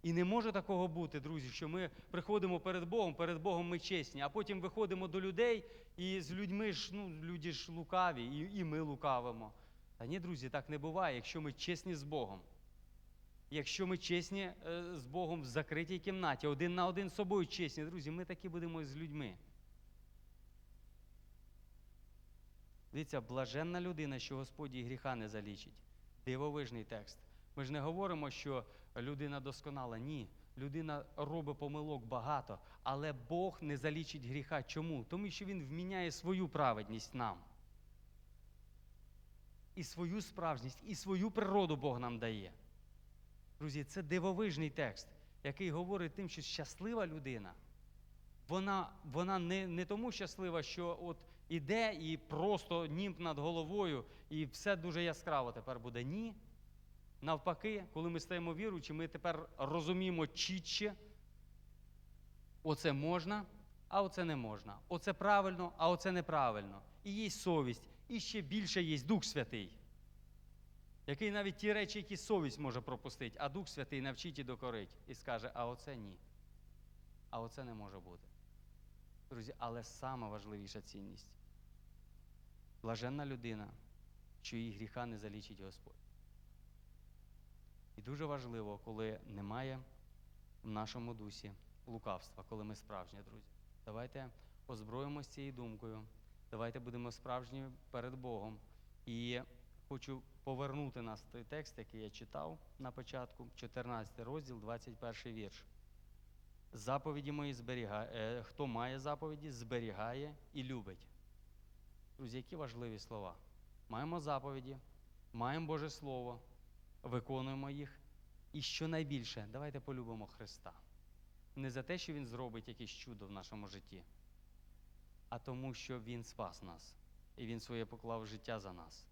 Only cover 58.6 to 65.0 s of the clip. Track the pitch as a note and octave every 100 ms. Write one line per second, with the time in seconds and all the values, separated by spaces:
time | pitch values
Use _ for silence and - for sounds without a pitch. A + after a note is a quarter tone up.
58.6 | A3 F3+ C#3 D#3 E3 E3 F3 D#3+ E3 -
59.6 | C3+ E3 D#3 F#3 F#3 E3+ D#3 - - F#3
60.6 | - - G#3 G3 - - - - - -
61.6 | - - - - - - - - - -
62.6 | D#3 D3 E3 C#3 D3+ F3 E3 G#3 F#3+ -
63.6 | - - - F#3+ G3 - E3+ C#3+ A2+ G#2
64.6 | G#2 G2+ - F3